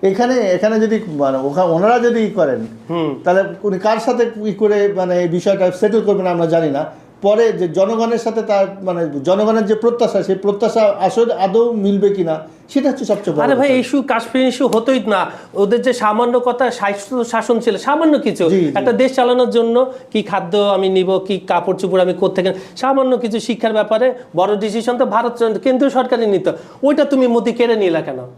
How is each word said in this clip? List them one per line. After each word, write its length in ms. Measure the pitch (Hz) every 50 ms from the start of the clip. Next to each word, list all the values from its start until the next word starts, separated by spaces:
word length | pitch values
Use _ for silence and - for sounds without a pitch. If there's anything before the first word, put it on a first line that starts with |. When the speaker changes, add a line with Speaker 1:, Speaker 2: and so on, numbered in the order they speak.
| -
Speaker 1:
এখানে, 480 | 196 190 190 240 247 262 254 220 196
এখানে 280 | 180 180 208 214 220 220
যদি, 200 | 214 214 220 214 - 180
মানে, 300 | 156 147 143 135 135 131
ওখা-, 280 | 131 139 143 170 185
ওনারা 340 | 175 165 165 185 214 240 247
যদি 240 | 233 240 220 233 220
ই 80 | 202
করেন, 360 | - 196 165 147 165 151 113 113 - - - -
Speaker 2:
হুম। 300 | 165 170 160 151 139 123 -
Speaker 1:
তাহলে 200 | - 180 190 196 - 170 - -
উনি 160 | 208 190 180
কার 180 | 185 214 220 220
সাথে 320 | 220 262 247 226 233 226 226 214 208
ই 100 | 214 196
করে, 400 | - 220 208 208 208 202 202 175
মানে, 240 | 185 185 180 180 175
এই 80 | 180 175
বিষয়টা 440 | 165 180 175 202 196 180 185 180
সেটেল 300 | 175 - - 214 202 220
করবেন 260 | 190 196 202 180 185 185
আমরা 180 | 175 170 170
জানি 240 | 160 165 170 165 156
না। 160 | 135 139 156 - - - - - - -
পরে 300 | - 196 208 214 233 226
যে 160 | 202 170 185 175
জনগণের 500 | 151 175 190 202 226 220 226 233 240 220
সাথে 240 | - 226 214 220
তার, 240 | 208 220 208 196 196 180 180 -
মানে, 380 | 190 185 175 170 170 160 143 143 131
জনগণের 420 | 165 185 202 214 214 220 226 220
যে 100 | 196 220
প্রত্যাশা, 480 | 214 233 233 240 240 247 208 - 202 170
সেই 120 | - 190
প্রত্যাশা 600 | 185 - 202 202 202 240 214 - 226 214 208 202 196
আসলে 340 | 190 190 - 220 233 226 220
আদৌ 400 | 165 185 190 180 226 233 240 233
মিলবে 360 | 214 196 196 202 196 185 202
কিনা, 300 | 196 196 180 165 160 156 - - - - - -
সেটা 200 | - 277 254 285
হচ্ছে 160 | 254 - -
সবচেয়ে 320 | - 208 196 - - 156 147
বড় 80 | 147
Speaker 2:
আরে 100 | - 277
ভাই, 120 | 240 269 285
Speaker 1:
কথা। 100 | 262 254
Speaker 2:
ইস্যু 240 | 240 - - 285
কাশ্মীর 460 | 262 277 - 226 226 - - 262 262 262
ইস্যু 200 | 247 254 285 240
হতোই 320 | 196 220 226 269 269 254 202 220
না। 240 | 208 185 175 151 - - - - -
ওদের 280 | - 202 190 226 240
যে 120 | 240 262 240
সামান্য 460 | 240 208 214 214 214 240 247 240 247
কথা, 320 | 240 247 240 240 262 240
স্বায়ত্ত 520 | - - 202 202 202 202 - - 262 254 233
শাসন 360 | 233 - 226 220 - 240 226
ছিল, 180 | 226 233 208 180
সামান্য 420 | - - 285 311 330 320 294 262
কিছু। 300 | - 233 190 - 180 165
Speaker 1:
জি, 100 | 180 190
জি। 120 | 175 151 135
Speaker 2:
একটা 160 | 302 131 -
দেশ 240 | 226 202 254 262 262
চালানোর 340 | - 247 240 247 247 247 233
জন্য 440 | 196 233 233 226 233 247 262 262 262 - - -
কি 120 | - 214 202
খাদ্য 340 | - - 196 180 175 170 208
আমি 320 | 202 202 196 185 190 190
নিব, 300 | 190 190 185 180 190 185
কি 200 | 190 - 208 185
কাপড় 380 | 190 - 185 170 170 190 185 185
চোপড় 240 | - 185 175 185
আমি 120 | 180 180 175
কোত্থেকে, 400 | 180 202 180 185 - 180 190 190 - - - -
সামান্য 420 | - - 262 269 269 262 262 254 240
কিছু 220 | 240 226 202 226
শিক্ষার 340 | 208 - 233 - - 226 214
ব্যাপারে 400 | 214 208 - 220 220 247 262 247 - - - -
বড় 200 | 156 180 196 208
ডিসিশন 420 | 208 196 220 196 233 220 233 247 240
তো 80 | 262
ভারত 320 | 214 196 220 - 240 240 -
চ-, 220 | 233 226 214 190
কেন্দ্রীয় 300 | - 269 254 254 254 277
সরকারই 360 | - 247 254 247 254 233 233
নিত। 260 | 214 196 185 - 175 151 - - - - - -
ওইটা 220 | 277 294 302 294
তুমি 220 | 285 277 269 254 247
মোদি 240 | 233 233 226 233
কেড়ে 240 | 226 233 240 233 233
নিলা 260 | 220 202 185 165 160
কেন 160 | 156 156 135 127 127 127 -